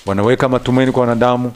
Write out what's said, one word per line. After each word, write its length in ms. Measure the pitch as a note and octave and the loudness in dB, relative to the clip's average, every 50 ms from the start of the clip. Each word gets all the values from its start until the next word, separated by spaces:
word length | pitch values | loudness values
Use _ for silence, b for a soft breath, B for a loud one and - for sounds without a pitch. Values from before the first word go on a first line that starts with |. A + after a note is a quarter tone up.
| - | -6
Wanaweka 420 | G2 G2 G2 G#2 A#2 C3 - C#3 C3 | -4 -2 0 2 2 2 2 0 0
matumaini 440 | B2+ A#2+ - B2 B2 C3 C3 C3 B2 | -2 -2 -2 0 0 0 2 0 0
kwa 80 | B2+ | 0
wanadamu 520 | B2 A#2 A#2 A2+ A#2+ B2 B2 B2 B2 B2 A#2+ | 0 0 0 2 2 2 2 0 -2 -6 -8